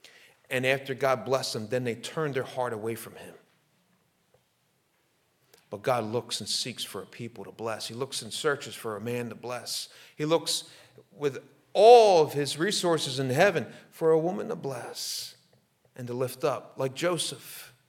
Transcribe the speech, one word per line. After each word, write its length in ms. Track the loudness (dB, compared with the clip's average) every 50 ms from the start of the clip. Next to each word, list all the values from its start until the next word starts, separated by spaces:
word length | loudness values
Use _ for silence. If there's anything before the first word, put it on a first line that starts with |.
| -20 -20 -20 -20 -20 -20 _ _ _ -4
And 160 | -4 0 2
after 280 | 2 0 0 -2 -8 -4
God 300 | -2 0 0 0 0 0
blessed 280 | -2 -2 -2 -2 -4
them, 160 | -6 -6 -6 -4
then 160 | -4 -4 -2
they 100 | -4 -6
turned 400 | -6 -10 -10 -6 -4 -4 -4 -4
their 80 | -4
heart 300 | -6 -6 -6 -6 -4 -4
away 240 | -4 -6 -6 -6 -8
from 180 | -8 -10 -16 -18
him. 200 | -18 -18 -18 -20 -20 _ _ _ _ _ _ _ _ _ _ _ _ _ _ _ _ _ _ _ _ _ _ _ _ _ _ _ _ _ _ _ _ _ _ _ _ _ _ _ _ _ _ -20 _ _ _
But 140 | -14 -4
God 220 | -2 0 0 0 -2
looks 360 | -2 -4 -4 -4 -4 -8 -8
and 80 | -6 -6
seeks 340 | -6 -4 -6 -6 -8 -10
for 200 | -10 -10 -10 -12
a 40 | -12
people 380 | -12 -14 -14 -14 -12 -12 -14 -16
to 80 | -16
bless. 340 | -12 -8 -6 -6 -6 -6 -8
He 80 | -10 -8
looks 280 | -8 -8 -6 -6 -10
and 100 | -10 -8
searches 420 | -8 -2 -2 -2 -2 -2 -6 -12 -14
for 220 | -10 -10 -8 -8
a 40 | -6
man 280 | -6 -6 -4 -4 -6 -8
to 80 | -10
bless. 520 | -10 -10 -10 -10 -10 -8 -8 -8 -8 -8 -10 -16 -20 -20 -20 -8
He 80 | -6 0
looks 400 | 2 2 2 2 0 -4 -4 -4 -10 -18 -20 -20 -20 _ -20 -20 _
with 260 | _ -4 -4 -4 -4 -4 -12 -18 _ _ _ _
all 500 | 4 8 12 12 12 12 12 10 8 6
of 100 | 4 4
his 260 | 2 -2 -2 -2 -2 -2
resources 640 | -2 -2 0 0 2 2 2 2 0 -4 -4 -2
in 100 | -2 0
heaven 420 | 4 4 4 4 4 0 -4 -6 -12 -18 -20 -20
for 180 | -8 0 2 4
a 80 | 4 4
woman 300 | 2 0 -4 -4 -6 -6
to 80 | -8
bless 800 | -6 -6 -8 -8 -8 -10 -12 -10 -10 -8 -8 -8 -8 -10 -12 -16 -20 _ _ _ _ _ _ _ _ _ _ _
and 140 | -12 -10 -8
to 60 | -4
lift 280 | -2 -2 -4 -2 -2
up, 320 | -2 0 0 -2 -6 -12 -6
like 180 | -4 -4 -4 -2
Joseph, 800 | -2 0 0 0 0 -2 -6 -6 -10 -14 -18 -18 -18 -18 -20 -20 _ _